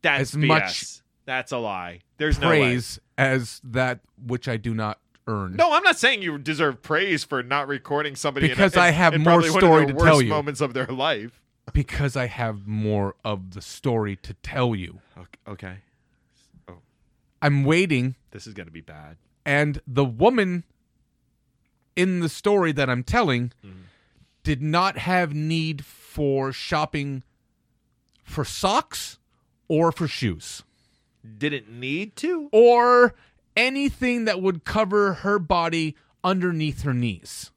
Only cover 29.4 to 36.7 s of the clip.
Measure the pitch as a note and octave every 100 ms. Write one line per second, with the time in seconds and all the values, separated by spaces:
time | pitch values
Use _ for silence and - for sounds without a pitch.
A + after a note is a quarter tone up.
29.4 | _ _ _ D#3 E3 D#3 D#3 - A#2+ D#2+
30.4 | - - - _ _ _ _ _ A2+ G#2+
31.4 | D3 C#3+ G#2+ A#2 B2+ D3+ G#3 - D#4 F4
32.4 | D4 A3 A#3+ A#3+ A#3+ B3 A#3+ - _ _
33.4 | _ - B3 C4+ C#4 - B3+ A#3+ A3 F#3
34.4 | F#3+ E3+ - G#3+ G#3+ G#3 G3+ F3+ G3 G#3
35.4 | E3 F3+ E3 E3 D#3+ D3 _ _ F#3 F#3+
36.4 | F3+ E3 D#3